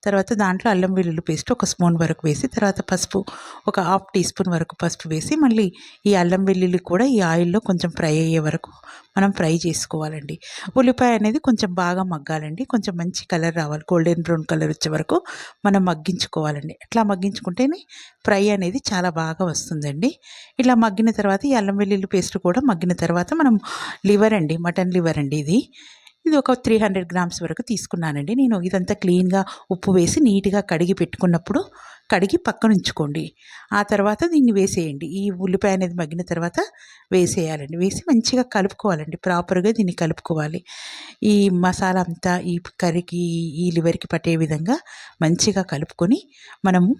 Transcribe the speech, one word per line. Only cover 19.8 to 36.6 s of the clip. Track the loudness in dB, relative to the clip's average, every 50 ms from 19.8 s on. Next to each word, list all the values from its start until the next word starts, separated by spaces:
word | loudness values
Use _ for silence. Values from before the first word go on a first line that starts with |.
| -6 -6 -4 -2 -2 -2 -2 _ _ -20 -20 -20 -20 -18 _ 2 4
ఇలా | 4 6 4 4
మగ్గిన | 2 2 2 0 2 2 2
తర్వాత | 0 0 0 0 0 0
ఈ | 0 2
అల్లం | 0 0 0 0 0
వెల్లుల్లి | 0 0 -2 -2 -2 -2
పేస్ట్ | -2 -2 -2 -6 -2 0
కూడా | 0 0 2 2 0
మగ్గిన | 0 0 0 -2 0 0 0
తర్వాత | 0 0 -2 -2 -2 0 2
మనం | 4 4 4 4 0 -4 -12 -10 -10 -12 -14 -4 0 2
లివర్ | 4 4 4 4 4 2
అండి, | 0 0 -2 -2 -2
మటన్ | -2 -2 0 -2 0 0
లివర్ | 0 0 0 0 0 -2
అండి | -2 -2 -4 0
ఇది. | 2 2 2 0 _ _ -20 -20 -20 -20 _ _ -20 _ _ _
ఇది | 2 2
ఒక | 2 2 2 0 0 2
త్రీ | 0 2 2 2
హండ్రెడ్ | 2 0 -2 -4 -4
గ్రామ్స్ | -2 -2 -2 -2 -4 -8
వరకు | -8 -8 -6 -8 -6 -6
తీసుకున్నానండి | -6 -6 -6 -6 -6 -4 -4 -4 -4 -4 -4 -4 0
నేను. | 2 2 2 2 0 -2
ఇదంతా | -2 -2 -2 0 -2 -4 -2
క్లీన్గా | 2 2 2 4 2 2 2 0 -2 -2 -8 -20 -6 _ -6
ఉప్పు | -2 0 2 4
వేసి | 4 4 4 2 4 4
నీట్గా | 4 4 4 2 2 0 0 -2 -2
కడిగి | -2 0 0 0 2 0
పెట్టుకున్నప్పుడు, | -2 -4 -2 0 2 2 2 2 0 -2 -2 -2 -2 -4 _ -20 -20 -20 -20 -20 _ _
కడిగి | 0 0 2 2 0 -2 -2
పక్కన | -2 -4 2 4 4 4
ఉంచుకోండి. | 4 2 -2 -4 -4 -4 -4 -4 -6 -8 -8 _ _ _ -20 -20 -20 -10 _ -2
ఆ | -2 0 0
తర్వాత | 0 2 2 0 0 0 -2 2
దీన్ని | 4 4 4 4 4
వేసేయండి. | 4 2 2 0 -2 -4 -4 -6 -8 -10 -8 -8 -6
ఈ | -4 -4 -4 -4 -2
ఉల్లిపాయ | -2 -2 0 0 0 0
అనేది | 0 -2 -4 -4 -6
మగ్గిన | -6 -6 -6 -8 -6 -4
తర్వాత | -4 -4 -4 -4 -2 -4